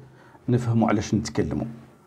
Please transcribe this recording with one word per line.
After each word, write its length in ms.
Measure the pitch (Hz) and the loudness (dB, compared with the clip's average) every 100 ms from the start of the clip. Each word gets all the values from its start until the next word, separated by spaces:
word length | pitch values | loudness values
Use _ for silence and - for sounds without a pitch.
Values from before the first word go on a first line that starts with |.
| - - - - - | -16 -20 -20 -10 0
نفهموا 400 | 120 117 117 113 | 0 2 2 4
علاش 260 | 110 - | 2 0
نتكلموا. 520 | 104 - - 82 76 76 - - - | -2 -2 -4 -2 -2 -6 -10 -20 -20